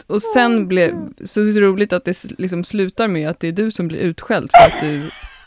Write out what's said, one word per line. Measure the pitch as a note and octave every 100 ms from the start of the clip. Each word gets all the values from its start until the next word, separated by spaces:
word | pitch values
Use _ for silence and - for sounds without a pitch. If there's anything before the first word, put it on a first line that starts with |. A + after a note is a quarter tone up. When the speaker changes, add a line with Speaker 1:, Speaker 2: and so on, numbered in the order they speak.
| -
Speaker 1:
och | G#3
sen | A4 C4 A#3+ A3+
Speaker 2:
Åh, | F#3
Speaker 1:
blev | F#3 E3+
Speaker 2:
Gud. | - - - -
Speaker 1:
så | G#3
roligt | G#3+ G#3 G3 F#3+ G#3
att | F3+ F3
det |
s-, | F3+ - -
liksom | F#3 F3
slutar | F3+ G#3 F#3 - A3+
med | E3+ D3+
att | E3+
det | E3
är |
du | F3 A3
som | G#3 E3+
blir | D#3+
utskälld | F3 E3 - G3+ -
för | F3+ E3
att | -
du | D3+ D3 D#3 - - -